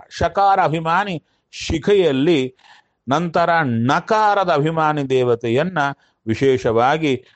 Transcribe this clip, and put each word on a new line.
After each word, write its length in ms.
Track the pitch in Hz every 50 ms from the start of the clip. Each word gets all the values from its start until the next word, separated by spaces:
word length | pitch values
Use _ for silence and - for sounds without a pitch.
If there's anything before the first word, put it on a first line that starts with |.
| - -
ಶಕಾರ 500 | - - 170 170 170 202 196 196 196 190 180
ಅಭಿಮಾನಿ 600 | 151 143 170 160 165 165 180 208 202 180 151 _ _ _ _ _ _
ಶಿಖೆಯಲ್ಲಿ, 1040 | - - - - 165 160 - - 208 202 185 160 135 131 139 170 175 143 131 127 - _ _ - - _ _ _ _ _ - -
ನಂತರ 400 | 131 156 175 175 156 185 170 170 170 165 156
ನಕಾರದ 840 | 131 117 113 117 127 147 170 175 - 220 214 214 208 202 196 190 175 165
ಅಭಿಮಾನಿ 560 | 147 139 156 165 160 156 151 151 147 143 131
ದೇವತೆಯನ್ನ 680 | 131 127 127 123 120 113 - 117 113 131 156 185 185 160 143 143 139 _ _ _ _ _ - 113
ವಿಶೇಷವಾಗಿ 1000 | 110 - 135 135 131 127 - 127 110 113 120 131 147 160 160 147 131 117 - _ _